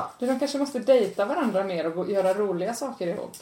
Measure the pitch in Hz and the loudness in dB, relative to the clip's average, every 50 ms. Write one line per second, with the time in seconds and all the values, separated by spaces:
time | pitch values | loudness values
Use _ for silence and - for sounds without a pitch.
0 | - - - - 247 240 262 254 285 277 - 277 285 277 - 247 208 - 269 254 | 4 0 -6 -6 -2 0 0 0 0 -2 0 -2 -2 -2 -2 -4 4 6 6 6
1 | 214 190 180 - 196 208 285 359 302 226 185 185 196 196 185 165 151 165 160 175 | 6 2 0 -2 0 0 0 0 0 2 2 0 0 0 -2 -2 -2 -2 -2 -2
2 | 175 143 202 196 185 185 190 202 214 196 180 175 180 208 240 - - 269 247 - | -2 0 0 2 2 2 2 2 2 0 0 -2 -2 -2 -4 -4 -6 -8 -6 -4
3 | 185 170 175 - - - - - | -4 -4 -4 -4 -6 -10 -12 -16